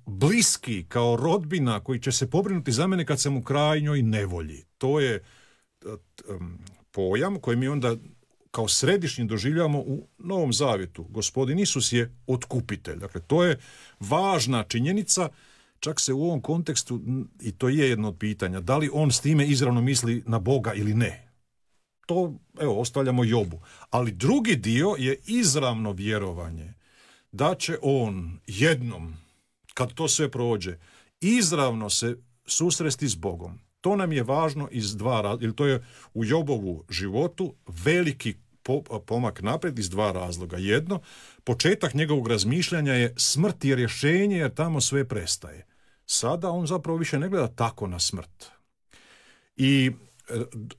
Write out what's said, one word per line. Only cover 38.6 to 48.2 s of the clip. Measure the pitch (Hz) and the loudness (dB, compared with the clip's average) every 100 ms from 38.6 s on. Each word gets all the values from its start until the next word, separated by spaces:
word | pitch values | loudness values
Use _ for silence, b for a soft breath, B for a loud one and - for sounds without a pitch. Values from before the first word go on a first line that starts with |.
po-, | - 139 - 107 - | -4 -4 -2 -10 -4
pomak | 117 120 - | -2 -2 -2
naprijed | 98 151 180 120 | -2 -2 -2 -4
iz | 92 | -4
dva | 92 107 | 0 0
razloga. | 92 90 85 87 90 | 0 -4 -6 -8 -4
Jedno, | 98 113 165 190 B B B B | 2 2 2 -4 B B B B
početak | - 120 156 220 - | -4 2 2 2 0
njegovog | 135 156 147 113 | 0 2 0 2
razmišljanja | 110 104 120 123 175 143 | 0 2 0 0 0 2
je | 127 117 120 | 2 2 2
smrt | - 135 202 - 135 | 0 2 0 2 2
je | 127 | 2
rješenje, | 117 - 143 180 202 185 | 2 0 2 4 2 2
jer | 139 | -2
tamo | - 165 151 | 0 0 2
sve | - 139 127 | 2 0 0
prestaje. | 107 82 - 73 76 - _ _ _ - | -4 -4 -6 -8 -18 -20 _ _ _ -4
Sada | - 120 170 180 | -2 0 0 -2
on | 175 160 | -2 0
zapravo | 180 156 165 | -2 -2 -2
više | 165 135 | 0 -2
ne | 180 | 0
gleda | 190 120 | 0 -2
tako | - 117 - 98 | 0 -4 -2 -8
na | 90 | -2
smrt. | - 92 | -4 -4